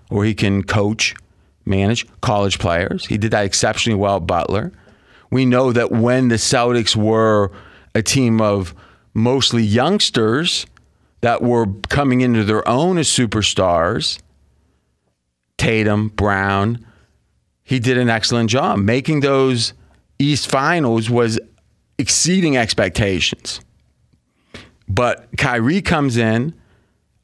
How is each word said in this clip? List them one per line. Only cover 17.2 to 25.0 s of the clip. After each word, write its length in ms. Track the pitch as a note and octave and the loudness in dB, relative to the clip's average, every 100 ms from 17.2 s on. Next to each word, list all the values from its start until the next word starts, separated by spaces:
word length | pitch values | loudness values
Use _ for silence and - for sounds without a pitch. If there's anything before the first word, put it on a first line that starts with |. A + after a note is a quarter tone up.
| _ _ _ _ | _ _ _ _
he 160 | - C3 | -4 -2
did 180 | A#2 B2 | 0 2
an 120 | B2 | 2
excellent 400 | A2+ - A#2+ A2+ | 0 0 -2 0
job. 300 | B2 F3+ G2+ | 0 0 0
Making 420 | G2+ B2 C#3 D3+ | 0 0 0 0
those 520 | C#3 C3+ C3 A#2+ A2+ - _ _ _ _ | 2 2 2 0 -4 -8 _ _ _ _
East 300 | C#3+ C#3 - | 0 0 -2
Finals 600 | C3+ C#3+ F3 C3 A#2 A2+ | 0 0 0 0 0 0
was 300 | A#2+ A#2 A2 - _ _ _ _ - | 0 0 -2 -8 _ _ _ _ -8
exceeding 580 | A#2 - D#3+ F#3 E3 C3 | -2 0 0 2 2 0
expectations. 1040 | A2+ - F#2+ - G2+ F#2 - - - - - _ _ _ _ _ _ _ _ - - _ - | 0 -2 -2 0 -2 -2 -4 -6 -12 -14 -18 _ _ _ _ _ _ _ _ -20 -20 _ -4
But 400 | G2 | 0